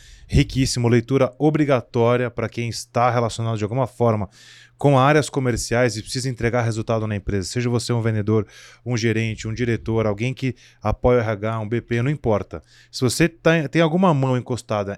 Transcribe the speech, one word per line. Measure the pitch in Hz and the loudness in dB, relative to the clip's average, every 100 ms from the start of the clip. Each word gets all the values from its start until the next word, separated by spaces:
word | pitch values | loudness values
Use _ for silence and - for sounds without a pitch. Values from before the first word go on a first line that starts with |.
| - - - | -20 -20 0
riquíssimo, | - 143 131 131 127 120 | 2 2 0 -2 0 2
leitura | 120 120 135 127 - | 2 2 0 0 2
obrigatória | 151 151 143 131 - 123 117 123 123 | 0 2 2 0 0 0 2 2 -2
pra | 117 110 | -4 -8
quem | - 117 | -6 -6
está | 107 - 120 120 | -8 -6 0 2
relacionado | 120 117 - 117 113 | 2 -2 -4 -4 -4
de | 104 | -4
alguma | 123 123 | -2 -4
forma | - 120 110 98 - - - - _ | 0 0 0 -4 -12 -20 -20 -20 _
com | 143 139 | 2 4
áreas | 131 151 139 | 6 4 2
comerciais | - 127 110 - 117 123 110 | -2 -2 -2 -2 0 0 -2
e | |
precisa | 101 131 127 | -8 -8 -6
entregar | 120 117 120 | -4 -2 0
resultado | 117 110 107 113 110 | -2 -4 -2 -2 -2
na | 104 | -4
empresa. | - 101 90 | -4 -4 -4
Seja | 123 120 | -2 0
você | 120 - | -2 0
um | 120 | -2
vendedor, | 113 110 101 110 104 - - - - | 0 0 2 0 0 -10 -20 -16 -6
um | 123 | -2
gerente, | 117 110 113 107 110 | 0 0 -2 -4 -8
um | |
diretor, | 110 120 110 - 113 107 | -4 -2 -2 -2 -2 0
alguém | 101 120 | -2 -4
que | 131 135 - - _ | -4 -6 -6 -14 _
apoia | 107 107 127 123 | -4 0 2 2
o | |
R | 113 | 2
H, | 104 107 113 | -2 -4 -6
um | 104 | -4
B | 117 | -6
P, | 110 117 | -2 -2
não | 123 | -2
importa. | 147 120 101 - 82 - _ _ | -2 0 -2 -2 -12 -16 _ _
Se | - | -2
você | 127 - 170 | -2 2 0
tá, | - 165 165 143 | 2 2 2 0
tem | 156 | 2
alguma | 165 170 190 | 2 2 2
mão | 147 131 127 | 2 2 0
encostada | 117 123 - 107 101 | -2 -8 -4 -4 -4